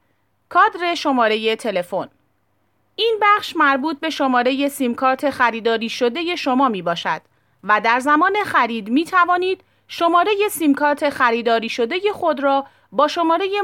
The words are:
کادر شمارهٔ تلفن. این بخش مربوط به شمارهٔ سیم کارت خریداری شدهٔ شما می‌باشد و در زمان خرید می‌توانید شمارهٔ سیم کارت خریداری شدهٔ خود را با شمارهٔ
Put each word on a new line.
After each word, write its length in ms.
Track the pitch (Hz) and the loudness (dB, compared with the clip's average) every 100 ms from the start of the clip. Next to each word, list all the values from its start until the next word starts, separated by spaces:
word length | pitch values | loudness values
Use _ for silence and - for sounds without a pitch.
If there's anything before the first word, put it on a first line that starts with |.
| _ _ _ _ _ | _ _ _ _ _
کادر 460 | 349 427 381 349 339 | 2 2 2 -4 -2
شمارهٔ 600 | 302 254 220 220 220 220 | -2 0 2 0 -2 -2
تلفن. 540 | 233 185 180 185 135 _ _ _ _ _ _ _ _ - | -4 -4 -4 -6 -8 _ _ _ _ _ _ _ _ -4
این 240 | 440 440 | -2 0
بخش 340 | 415 415 - 330 | 2 2 0 0
مربوط 440 | 294 277 302 294 | 2 2 -2 -4
به 100 | 320 | -6
شمارهٔ 580 | 294 269 247 247 269 285 | -2 0 2 0 0 -2
سیم 280 | - 247 240 | -2 -4 0
کارت 340 | 262 262 285 | 0 0 -2
خریداری 600 | - 240 226 220 220 226 | 0 0 0 -2 -2 -4
شدهٔ 460 | - 247 240 339 349 | -2 -2 -2 -6 -4
شما 340 | 285 254 269 | -2 2 0
می‌باشد 520 | 196 175 170 190 160 _ _ _ _ | 0 -4 -4 -4 -6 _ _ _ _
و 180 | 190 214 | 0 2
در 180 | 226 240 | 4 2
زمان 440 | 262 302 370 415 392 | 2 4 4 0 0
خرید 440 | 320 240 233 202 | 0 0 -2 -2
می‌توانید 720 | 254 330 370 349 359 370 370 _ _ _ | 0 2 2 2 2 0 -4 _ _ _
شمارهٔ 600 | - 339 349 359 403 415 | -2 2 4 2 0 -2
سیم 220 | - 311 | 0 0
کارت 360 | 277 294 294 285 | 2 2 0 -2
خریداری 600 | 277 247 233 233 226 226 | 0 0 2 0 0 0
شدهٔ 420 | - 233 359 403 | -4 -2 -2 -2
خود 260 | 392 339 294 | -2 -2 0
را 260 | 277 277 269 _ _ | 0 0 -2 _ _
با 160 | 202 294 | 0 0
شمارهٔ 540 | 339 330 330 381 403 | 2 0 0 0 -2